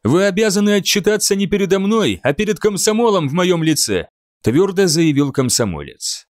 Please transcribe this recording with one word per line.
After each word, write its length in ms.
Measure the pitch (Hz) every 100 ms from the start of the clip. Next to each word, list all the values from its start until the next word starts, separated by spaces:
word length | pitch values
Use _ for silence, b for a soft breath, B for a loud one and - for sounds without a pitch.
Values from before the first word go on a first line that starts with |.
«Вы 220 | 107 165
обязаны 520 | 202 185 220 196 208 202
отчитаться 600 | - 208 202 208 - 196
не 100 | 196
передо 320 | 202 196 196
мной, 440 | 196 226 160 92
а 80 | 123
перед 280 | 147 214 214
комсомолом 680 | 214 196 220 214 233 196 143
в 60 |
моём 300 | 165 180 175
лице», 440 | 160 147 - 92 78 _ _ _
твёрдо 440 | - 131 196 190 190
заявил 460 | 151 165 143 143
комсомолец. 920 | 127 127 - 110 78 71 - - - _